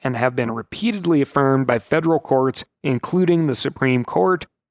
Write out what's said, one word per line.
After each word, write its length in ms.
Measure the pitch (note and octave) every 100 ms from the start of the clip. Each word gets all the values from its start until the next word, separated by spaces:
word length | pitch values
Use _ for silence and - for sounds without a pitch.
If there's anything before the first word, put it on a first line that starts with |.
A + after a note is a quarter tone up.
and 140 | C3+ A#2
have 180 | B2+ B2+
been 160 | A#2
repeatedly 680 | A2+ - - A3+ G#3 E3+ D#3
affirmed 440 | C#3 C#3+ C#3 C3+ B2+
by 140 | A#2+
federal 400 | - D#3 D#3+ D#3+
courts, 460 | - C3+ C3 - - _
including 640 | C#3+ B2 - F3+ F3+ E3+ D#3
the 80 | B2
Supreme 480 | C3+ - C3 B2+
Court, 420 | A#2+ E3+ F#3 F3+ - _ _